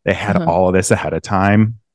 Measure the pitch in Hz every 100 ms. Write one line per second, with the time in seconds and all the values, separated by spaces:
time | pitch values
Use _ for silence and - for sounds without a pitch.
0 | - 92 101 - 160 85 92 92 - 107
1 | 80 - - 98 98 104 110 113 _